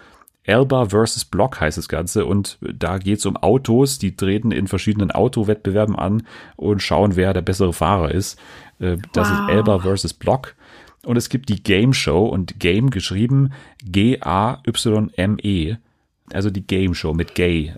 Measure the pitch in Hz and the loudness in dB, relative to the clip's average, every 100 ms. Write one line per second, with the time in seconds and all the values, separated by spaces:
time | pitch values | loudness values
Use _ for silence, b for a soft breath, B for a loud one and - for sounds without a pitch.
0 | b b b _ - 110 135 131 110 104 | b b b _ 0 2 4 2 2 2
1 | 113 - - 90 127 - 78 80 - 78 | 2 -2 -4 0 0 0 -4 -4 -6 -6
2 | 87 107 82 101 98 - - - 85 95 | -4 -2 0 0 -2 -8 -12 -6 -4 -2
3 | 95 104 98 - 92 131 131 117 139 - | -2 -2 -2 -2 2 2 4 2 2 0
4 | 95 - 95 104 113 - 98 95 - 107 | -4 -2 0 0 0 -2 -2 -2 -2 0
5 | 95 - 117 120 104 107 98 98 107 - | 0 2 0 0 0 0 0 0 0 0
6 | 90 110 - B B B 92 98 - 78 | -2 -2 -4 B B B -2 0 2 2
7 | 101 92 92 92 82 95 92 85 82 98 | 4 4 2 0 -2 0 0 0 0 2
8 | 76 85 98 - B B B B 92 87 | 0 -2 -4 -8 B B B B -4 -4
9 | 107 226 208 202 202 101 107 98 92 98 | -4 -2 0 0 2 2 4 2 2 -2
10 | 82 - - 131 - - b b b b | -4 -6 -2 -2 -2 -20 b b b b
11 | - 120 - 135 - 98 - 95 123 135 | -2 -2 0 -4 -4 -4 2 4 4 2
12 | - 80 - 95 87 - 85 98 135 104 | 2 2 2 0 -4 -2 0 2 2 0
13 | - 95 120 135 135 135 B B 95 92 | -4 -2 2 2 2 -2 B B -4 2
14 | 113 131 - 92 110 139 - 113 117 107 | 2 2 0 0 0 -2 -6 -2 0 0
15 | 107 - 95 107 104 95 78 113 _ _ | 0 -2 -2 0 0 -2 -2 -6 _ _
16 | _ _ - - 104 95 - 95 95 85 | _ _ -12 -4 -4 -4 -2 0 0 0
17 | 82 80 85 - 90 82 76 | -2 -2 -4 -2 0 0 -2